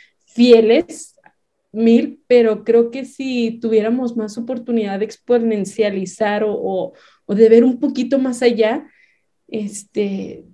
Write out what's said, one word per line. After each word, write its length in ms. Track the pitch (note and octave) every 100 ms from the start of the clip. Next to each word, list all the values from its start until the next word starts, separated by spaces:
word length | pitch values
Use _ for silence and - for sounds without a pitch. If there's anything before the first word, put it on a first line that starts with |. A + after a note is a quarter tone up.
| _ _ _
fieles, 880 | - A#3+ A#3 A3 C#4 - - - _ _ _ _ _ _
mil, 500 | G#3+ A3+ A#3+ D4+ - -
pero 380 | B3 A3+ G#3
creo 260 | A3+ A#3 A#3
que 140 | C4
si 540 | C4+ - C4 B3 A3+ A#3
tuviéramos 560 | A3+ A3 G#3+ B3 A#3+ A#3
más 220 | G#3+ A#3+
oportunidad 600 | A#3 A#3 - A#3 G3+ G3
de 60 |
exponencializar 1400 | G3 - - A#3+ A3+ G#3 G3 - G#3 G3 F#3 - G#3 G#3
o, 120 | G#3+
o, 380 | G3 F#3+ F#3 - - _ _ -
o 80 |
de 140 | G3+ A3
ver 140 | A#3
un 140 | B3 A#3+
poquito 400 | C#4+ B3 A#3+ C4+
más 240 | C4 A#3+
allá, 440 | A#3+ G#3+ G#3+ C#4+ - _ _ _ _ _ _
este, 960 | A3 G3+ - - G#3 G3+ G3 - - -